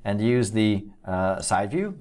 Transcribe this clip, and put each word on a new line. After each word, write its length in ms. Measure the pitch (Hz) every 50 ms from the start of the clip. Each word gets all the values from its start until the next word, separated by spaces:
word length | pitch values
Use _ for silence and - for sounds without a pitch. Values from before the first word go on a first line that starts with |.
| -
and 160 | 104 101 104
use 320 | 110 120 123 123 113 98
the, 340 | 107 110 110 107 104 98 101 - - - -
uh, 340 | 95 92 92 92 95 95 -
side 300 | - - 190 92 104 98
view. 240 | 143 185 202 208 175 135